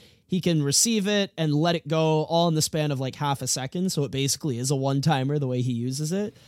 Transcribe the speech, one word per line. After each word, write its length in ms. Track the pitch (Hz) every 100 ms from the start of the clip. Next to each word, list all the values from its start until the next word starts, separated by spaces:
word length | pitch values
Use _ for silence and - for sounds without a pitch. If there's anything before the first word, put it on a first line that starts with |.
| - _ -
He 160 | 185
can 220 | 175 160
receive 440 | 143 135 226 226 196
it 240 | 208 196 -
and 160 | 160
let 220 | 147 170 170
it 120 | 143
go 360 | 160 160 156 156
all 180 | 170 170
in 60 |
the 80 | 156
span 300 | - 160 151
of, 80 | 135
like, 160 | 131 -
half 260 | 143 139
a 60 | 127
second. 440 | - 131 175 185
So 140 | 160 139
it 60 |
basically 460 | 135 139 - 160 120
is 140 | 131
a 40 | 143
one-timer 640 | 135 139 139 143 135 147
the 100 | 135
way 140 | 127
he 120 | 123
uses 400 | 120 123 131 151
it. 240 | 190 208 -